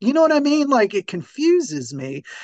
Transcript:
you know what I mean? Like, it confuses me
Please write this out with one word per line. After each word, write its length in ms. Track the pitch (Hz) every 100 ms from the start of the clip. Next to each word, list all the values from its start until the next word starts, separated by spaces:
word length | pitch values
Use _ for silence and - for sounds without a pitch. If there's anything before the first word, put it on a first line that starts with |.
you 120 | 214
know 80 | 302
what 100 | 311
I 80 | 302
mean? 280 | 285 302 285
Like, 260 | 262 202
it 120 | 208 -
confuses 840 | 180 139 - 320 349 269 147 120
me 300 | 135 135 135 - -